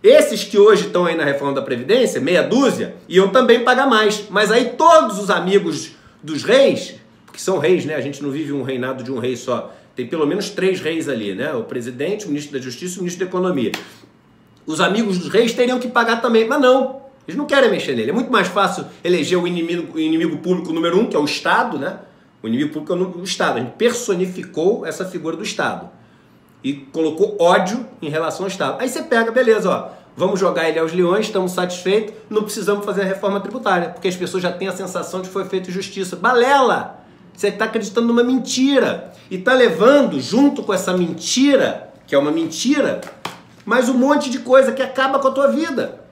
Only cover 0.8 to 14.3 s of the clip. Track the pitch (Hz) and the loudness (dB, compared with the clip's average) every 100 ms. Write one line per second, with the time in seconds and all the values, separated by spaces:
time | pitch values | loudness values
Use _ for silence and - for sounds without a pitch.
0.8 | - 180 175 165 143 139 139 135 131 120 | 2 0 0 0 -2 -2 -2 -4 -4 -6
1.8 | 131 240 220 135 135 175 147 226 262 - | 0 2 2 0 0 0 2 2 2 0
2.8 | 101 - - 175 190 262 240 233 240 254 | -6 -10 0 2 4 4 4 4 4 2
3.8 | 277 220 208 208 - 185 208 233 240 - | 4 4 2 0 -4 0 2 2 0 2
4.8 | 320 320 269 196 202 175 175 196 170 143 | 6 6 4 -4 -2 -2 2 2 2 -6
5.8 | - - - _ 147 147 - 262 254 - | -10 -18 -20 _ -8 -6 2 4 4 2
6.8 | - - - _ - - - 185 156 180 | -6 -16 -20 _ -20 -8 -2 0 2 0
7.8 | 139 151 139 139 143 139 143 143 127 131 | 0 -6 -6 -8 -6 -6 -6 -6 -6 -6
8.8 | 127 127 123 131 123 117 - 117 - - | -6 -8 -8 -6 -4 -6 -4 -6 -6 -18
9.8 | _ - 117 160 147 185 - - 190 180 | _ -12 -8 -2 -2 -2 -6 -2 -2 -2
10.8 | 156 165 139 120 101 95 147 131 110 131 | -4 -4 -4 -6 -6 -6 -6 -6 -8 -8
11.8 | 120 123 156 208 160 147 143 139 127 120 | -10 -6 -6 -6 -6 -6 -6 -10 -10 -10
12.8 | 180 190 175 170 180 180 180 143 107 - | -10 -8 -8 -6 -6 -2 -2 -2 -2 -4
13.8 | - - - _ _ | -12 -20 -20 _ _